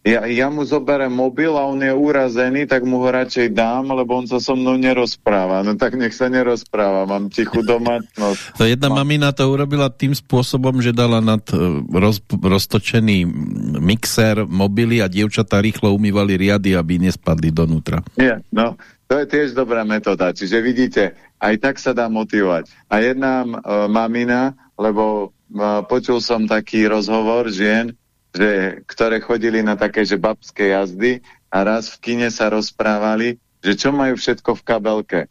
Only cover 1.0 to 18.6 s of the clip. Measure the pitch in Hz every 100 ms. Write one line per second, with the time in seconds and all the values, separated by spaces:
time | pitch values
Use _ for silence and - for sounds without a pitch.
1 | 131 127 127 123 160 147 139 135 135 135
2 | 147 139 127 117 127 135 147 131 127 127
3 | 127 127 127 127 120 104 113 123 135 131
4 | 120 127 120 123 127 131 127 131 131 127
5 | 120 - - 101 92 95 101 104 123 127
6 | 117 - 127 127 123 117 - 107 101 95
7 | 95 98 101 - 110 117 113 117 120 120
8 | 107 - 104 98 - - 113 123 139 135
9 | 143 151 143 139 135 139 143 143 135 -
10 | 135 139 - 127 123 135 131 131 120 117
11 | 117 113 110 110 - 87 90 71 - 90
12 | 104 104 - 98 95 95 - 110 - 117
13 | 110 98 87 73 - 52 57 - 82 117
14 | - - 110 107 104 92 98 101 113 117
15 | 95 92 107 - 107 101 107 - 107 101
16 | 104 98 101 92 98 101 98 90 80 87
17 | 90 - - 82 80 80 80 80 - 85
18 | - - 131 110 - -